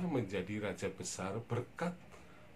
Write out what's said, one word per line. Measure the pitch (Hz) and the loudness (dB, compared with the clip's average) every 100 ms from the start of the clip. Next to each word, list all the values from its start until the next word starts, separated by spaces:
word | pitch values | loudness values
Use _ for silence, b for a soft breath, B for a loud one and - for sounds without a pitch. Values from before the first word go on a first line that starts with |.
| 180 | 2
menjadi | 139 98 98 90 104 101 | 4 4 2 2 2 2
raja | 95 95 | 2 0
besar | - 90 - 95 104 - | 0 -2 0 0 0 0
berkat | 120 - - 175 175 - B B B B | 0 0 0 0 0 -8 B B B B